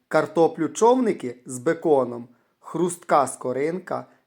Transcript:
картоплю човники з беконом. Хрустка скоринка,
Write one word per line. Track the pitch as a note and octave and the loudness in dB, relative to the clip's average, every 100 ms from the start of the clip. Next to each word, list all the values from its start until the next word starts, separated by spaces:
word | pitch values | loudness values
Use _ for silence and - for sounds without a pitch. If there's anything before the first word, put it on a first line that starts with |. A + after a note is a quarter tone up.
| _ | _
картоплю | D#3 D3 - D#3+ E3 D3+ | 0 0 2 2 2 -6
човники | D3+ A3 B3+ A3+ - B2+ - - | 2 4 4 2 -2 -6 -10 -12
з | B2+ | -6
беконом. | B2 E3 F3 C#3 B2 A#2+ A#2+ _ _ _ | -4 -2 2 2 2 -4 -12 _ _ _
Хрустка | - E3 F3+ F3 - D#3+ C3 | -10 -4 -4 -4 0 2 2
скоринка, | - B2+ B2+ D3 F3+ F3+ B2+ B2+ _ | -2 -6 -4 -4 -6 -8 -10 -10 _